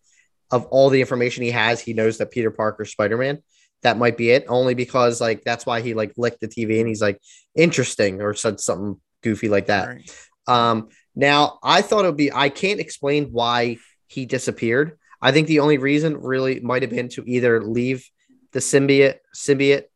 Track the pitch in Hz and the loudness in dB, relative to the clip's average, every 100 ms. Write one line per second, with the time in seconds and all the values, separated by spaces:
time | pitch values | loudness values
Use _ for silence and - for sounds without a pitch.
0 | _ _ _ _ _ 123 - 131 135 135 | _ _ _ _ _ -4 0 4 6 4
1 | 127 123 123 123 120 117 110 117 - 110 | 2 0 -2 0 0 2 0 0 -4 0
2 | 110 110 110 123 110 107 107 - 104 - | 0 0 -4 -2 -4 -2 -4 -4 -8 -2
3 | 104 113 135 147 _ _ _ _ 120 110 | -2 0 -2 -4 _ _ _ _ -2 2
4 | 120 113 117 131 - 123 127 123 123 127 | 2 2 4 2 2 0 0 -2 -2 0
5 | 120 117 117 107 120 117 - 117 117 110 | 2 2 -2 -4 -4 -6 -4 -4 -4 -4
6 | 107 - 120 - 113 120 110 110 113 107 | -6 -4 -4 -4 -10 -6 -2 0 0 -2
7 | 104 98 _ - _ - 170 - 123 - | -2 -4 _ -20 _ 0 2 2 -2 0
8 | 101 95 104 104 113 98 - 90 101 95 | -2 -2 -6 -4 -4 -4 -4 -4 -6 -10
9 | _ _ 117 104 110 101 95 101 85 123 | _ _ -4 -2 0 0 0 -2 -4 -10
10 | - - - _ - 120 117 110 110 _ | -20 -20 -20 _ 0 2 2 0 -4 _
11 | _ - 143 147 143 - 131 170 214 214 | _ -2 2 4 2 -2 0 2 2 2
12 | 185 147 143 131 143 - 196 208 160 - | 0 0 -2 0 -2 -2 -4 -4 -8 -8
13 | 139 147 139 117 117 120 120 117 _ _ | -2 -2 -2 -2 -2 0 -2 -6 _ _
14 | _ 143 123 127 - 104 117 120 156 - | _ -12 -6 -6 -4 -4 -2 0 -2 -6
15 | _ - 123 143 156 151 147 143 135 147 | _ -4 2 2 4 2 4 2 2 0
16 | 160 151 127 131 131 131 120 127 127 123 | 0 -4 -4 -2 -2 -4 -4 -4 -4 -6
17 | 123 - 117 123 120 113 107 120 123 131 | -8 -10 -6 -2 2 0 0 -4 -4 -4
18 | - _ _ _ _ 131 - 139 139 139 | -10 _ _ _ _ -6 0 2 4 6
19 | 139 135 _ - - 135 139 139 - | 4 2 _ -6 0 2 4 2 0